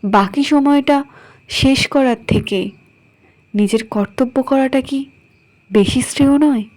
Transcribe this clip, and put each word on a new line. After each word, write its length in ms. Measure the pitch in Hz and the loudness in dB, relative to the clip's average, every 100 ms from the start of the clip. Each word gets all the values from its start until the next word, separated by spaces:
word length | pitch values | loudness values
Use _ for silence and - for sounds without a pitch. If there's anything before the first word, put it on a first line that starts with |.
বাকি 380 | 202 202 196 285 | 2 0 0 -2
সময়টা 600 | 285 294 277 285 277 285 285 - - - _ | 0 2 2 2 2 0 -2 -16 -20 -20 _
শেষ 400 | - 262 269 - | -2 0 0 0
করার 280 | 285 262 233 - | 0 0 -2 -2
থেকে 420 | 208 214 196 185 - _ _ _ _ _ _ _ | -2 -2 -6 -6 -10 _ _ _ _ _ _ _
নিজের 320 | 202 208 220 220 | -2 0 0 -2
কর্তব্য 560 | 214 202 - 254 269 | -6 -6 -2 -2 -2
করাটা 380 | 262 269 269 269 | -2 0 0 -2
কি 240 | 254 269 277 _ _ _ _ _ _ | -4 -8 -8 _ _ _ _ _ _
বেশি 300 | 202 196 254 | 0 2 0
শ্রেয় 360 | 247 - 277 285 | -4 0 2 4
নয়? 260 | 302 254 208 | 2 0 -4